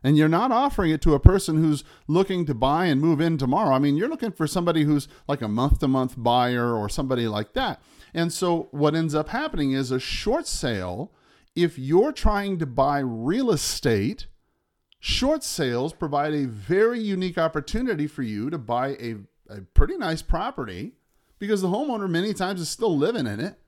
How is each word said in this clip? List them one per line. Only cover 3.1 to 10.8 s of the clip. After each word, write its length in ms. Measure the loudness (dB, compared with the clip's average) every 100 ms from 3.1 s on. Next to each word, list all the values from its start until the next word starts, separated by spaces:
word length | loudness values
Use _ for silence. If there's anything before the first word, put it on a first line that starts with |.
| 2
in 180 | 2 0
tomorrow. 360 | 0 0 2
I 60 | 2
mean, 180 | 4 2
you're 100 | 0
looking 240 | -2 -6
for 160 | -4 -2
somebody 360 | 0 0 2
who's 240 | 2 0 -2 -16 -8
like 140 | -4
a 60 | -2
month-to-month 640 | 0 2 2 4 2 0 -2
buyer 600 | 2 2 2 0 0 -2
or 120 | -2
somebody 400 | -4 -2 0 0
like 260 | -2 -4
that. 280 | -4 -4 -6 _ _ -10
And 180 | -4 -2
so 360 | 0 0 0 -2
what 240 | 0 0 2
ends 200 | 0 -2
up 140 | -2
happening 420 | -4 -4 -2 -2
is 200 | 0 -2
a 80 | -4
short 480 | -4 -6 -2 -2 -2
sale, 640 | -4 -4 -4